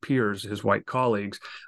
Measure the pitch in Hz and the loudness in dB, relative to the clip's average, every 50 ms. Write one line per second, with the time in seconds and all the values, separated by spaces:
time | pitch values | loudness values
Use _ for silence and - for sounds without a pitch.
0 | - - 139 131 117 104 101 95 101 98 104 101 - 107 101 98 - - - 131 | -2 0 2 2 4 2 0 -2 -4 -6 -6 -2 2 2 2 2 2 -2 0 2
1 | 127 123 113 101 101 98 98 - - - - - - | 2 2 2 2 0 -4 -8 -10 -14 -14 -16 -16 -18